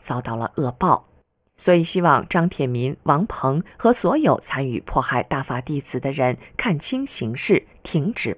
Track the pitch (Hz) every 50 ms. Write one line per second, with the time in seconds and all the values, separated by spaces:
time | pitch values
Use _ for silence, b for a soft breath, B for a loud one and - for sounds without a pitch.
0 | - - 127 123 123 120 113 113 117 - - - 151 123 120 - - 180 131 -
1 | - _ _ _ _ _ _ _ _ _ _ _ - - 180 175 165 165 - 185
2 | 175 165 143 120 - - - 180 165 180 - - 143 127 123 120 123 131 147 -
3 | - - 143 147 196 226 - - - 135 135 156 - B B B - 226 247 -
4 | - 175 196 311 311 196 131 - - - - 131 139 131 120 - - - - 143
5 | 127 - - 123 - - - 135 139 - 131 123 127 - 151 139 135 - - 127
6 | 127 139 139 156 131 127 127 - B B B B - 240 175 147 - - - 254
7 | 269 - - - - 110 117 131 - - 202 - - b b b b - - 165
8 | 139 196 247 - - 117 95